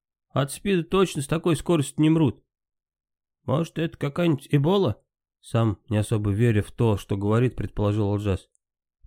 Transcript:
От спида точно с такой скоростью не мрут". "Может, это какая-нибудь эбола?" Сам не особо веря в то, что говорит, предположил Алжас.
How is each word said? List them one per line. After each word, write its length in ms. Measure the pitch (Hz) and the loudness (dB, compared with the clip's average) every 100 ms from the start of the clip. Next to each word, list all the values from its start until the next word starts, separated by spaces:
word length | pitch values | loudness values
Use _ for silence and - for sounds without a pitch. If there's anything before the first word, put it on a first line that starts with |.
| _ _ _ | _ _ _
От 220 | 131 139 | -4 -4
спида 320 | - 202 185 | -4 -2 -2
точно 380 | 160 190 180 160 | 0 0 0 -2
с 60 | 139 | -4
такой 280 | 165 175 151 | -2 0 -2
скоростью 460 | - 170 139 - | 0 0 0 2
не 80 | 156 | 2
мрут". 340 | 160 139 - _ _ _ _ _ _ _ _ _ _ - | 4 2 -2 _ _ _ _ _ _ _ _ _ _ -4
"Может, 320 | 143 165 - | -4 -4 -6
это 200 | 165 - | -8 -6
какая-нибудь 500 | 143 143 175 143 - | -8 -2 0 -2 0
эбола?" 500 | 147 147 202 151 - _ _ _ _ | 2 2 2 0 -4 _ _ _ _
Сам 380 | - 117 113 95 - | -4 0 0 -2 -2
не 80 | 107 | -2
особо 340 | 107 110 104 | 0 -2 0
веря 300 | 98 120 104 | 2 2 2
в 100 | 92 | -2
то, 260 | - 117 98 | 0 0 0
что 200 | - 101 | -2 -4
говорит, 380 | 101 113 127 - | 0 2 0 -2
предположил 540 | 101 - 104 104 101 | -8 -2 -2 0 -2
Алжас. 400 | 104 104 90 - _ _ _ _ _ | -2 -2 -4 -6 _ _ _ _ _